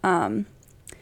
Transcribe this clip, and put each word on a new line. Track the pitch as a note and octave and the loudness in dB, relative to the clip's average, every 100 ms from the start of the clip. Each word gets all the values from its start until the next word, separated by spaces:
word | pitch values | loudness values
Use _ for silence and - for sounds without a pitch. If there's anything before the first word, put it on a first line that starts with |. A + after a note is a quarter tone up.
um, | F#3+ F3 G2+ A2 G3+ - - - - - | 0 2 2 -2 -4 -10 -20 -20 -20 -20